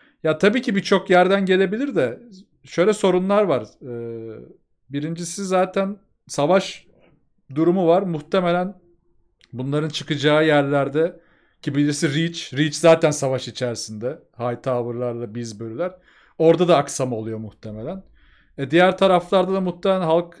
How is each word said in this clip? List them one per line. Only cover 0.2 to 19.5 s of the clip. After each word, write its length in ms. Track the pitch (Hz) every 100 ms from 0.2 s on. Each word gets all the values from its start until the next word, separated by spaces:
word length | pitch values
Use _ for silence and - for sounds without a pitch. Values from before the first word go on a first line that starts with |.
Ya 140 | 156 156
tabii 240 | 196 247
ki 140 | 254 196
birçok 340 | - 196 190
yerden 360 | 180 185 196 190
gelebilir 500 | 185 190 214 285 196
de 240 | 123 123 - 196 _ _ -
şöyle 280 | - 185
sorunlar 500 | 208 190 180 185 202
var. 200 | 202 127 110 _
Ee, 580 | 135 120 117 113 113 110 123 - _ _ _
birincisi 540 | 139 151 165 170 - 196
zaten 520 | 185 185 196 196 208 _ _ -
savaş 600 | - 143 190 - - - _ _ _ _ _ _ 135
durumu 320 | 165 185 170
var. 140 | 175
Muhtemelen 800 | 196 156 147 196 175 175 185 - _ _ _ _ _ _ _
bunların 360 | 117 131 147 156
çıkacağı 560 | - - 147 147 151 160
yerlerde 720 | 147 139 143 139 143 170 - _ _ _ _
ki 140 | - 135
birisi 320 | 147 143 160 139
Reach. 380 | 165 165 -
Reach 200 | 127 156 147
zaten 360 | 165 165 156
savaş 360 | 147 139 131 120
içerisinde. 720 | - 123 113 - 107 120 151 _ -
Hightower'larla 960 | 123 120 135 123 120 120 123 120 120 113
Beesbury'ler. 560 | 117 104 113 113 180 - _ _ _ -
Orada 300 | 160 165 175
da 100 | 156
aksama 380 | 143 - 127 113
oluyor 220 | 110 110
muhtemelen. 680 | 110 - 110 107 123 190 - _ _ _ _ -
E, 140 | 139
diğer 260 | 160 185 185
taraflarda 560 | 190 180 175 196 185